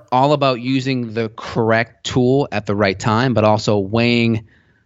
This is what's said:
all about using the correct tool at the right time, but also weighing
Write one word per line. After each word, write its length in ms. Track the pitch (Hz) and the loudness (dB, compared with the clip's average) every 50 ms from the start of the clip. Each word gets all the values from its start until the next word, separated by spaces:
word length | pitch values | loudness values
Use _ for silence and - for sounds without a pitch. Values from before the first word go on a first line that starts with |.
| - - | -2 -2
all 220 | 123 127 135 147 151 | 0 2 2 2 2
about 300 | 139 143 135 127 113 120 | 2 2 0 0 -2 -2
using 500 | 127 135 135 127 135 131 123 120 113 107 | -2 -2 -2 -2 -2 -4 -4 -4 -6 -6
the 160 | 113 113 107 | -6 -6 -6
correct 760 | 113 - - - - 120 113 110 113 113 120 - - _ _ | -8 -12 -14 -8 -4 -2 0 2 2 2 0 -2 -8 _ _
tool 440 | - - 131 123 123 135 139 139 - | -4 0 2 2 4 2 2 0 -2
at 140 | - 104 - | -4 -6 -4
the 100 | - 101 | -4 -2
right 240 | 101 104 98 92 98 | 0 0 0 0 0
time, 360 | - 113 107 113 127 131 113 | -2 0 0 2 0 0 2
but 100 | 107 107 | 2 4
also 340 | 107 107 104 - 120 107 104 | 4 2 2 0 0 0 0
weighing 680 | 98 98 107 117 117 120 120 120 117 117 113 107 - - _ _ _ _ _ _ _ | -2 -2 -2 0 2 2 2 2 2 0 0 -2 -6 -10 _ _ _ _ _ _ _